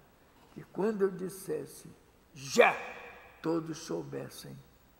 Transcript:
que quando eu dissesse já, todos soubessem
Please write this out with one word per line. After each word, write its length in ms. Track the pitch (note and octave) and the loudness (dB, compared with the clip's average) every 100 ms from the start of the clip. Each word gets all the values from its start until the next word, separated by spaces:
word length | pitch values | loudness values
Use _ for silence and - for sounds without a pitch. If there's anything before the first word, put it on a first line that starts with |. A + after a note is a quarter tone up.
| - - - - - | -20 -20 -20 -20 -18
que 80 | - D3+ | -16 -12
quando 300 | - G3 G#3+ | -2 0 4
eu 80 | G3 | 2
dissesse 800 | F3+ F#3 - - D#3 C#3 - - - - - - | 2 -6 -8 -4 -4 -4 -12 -18 -20 -20 -20 -20
já, 420 | C#3+ C3+ A3+ G#3 - - - - - - - | -14 -2 8 8 8 -4 -12 -14 -16 -20 -6
todos 360 | D#3+ E3 D#3+ D3+ | 0 0 0 -6
soubessem 800 | - E3+ C#3+ C#3 C3+ - D3 C#3 C3+ - - | -4 -4 -4 -8 -8 -12 -14 -14 -18 -20 -20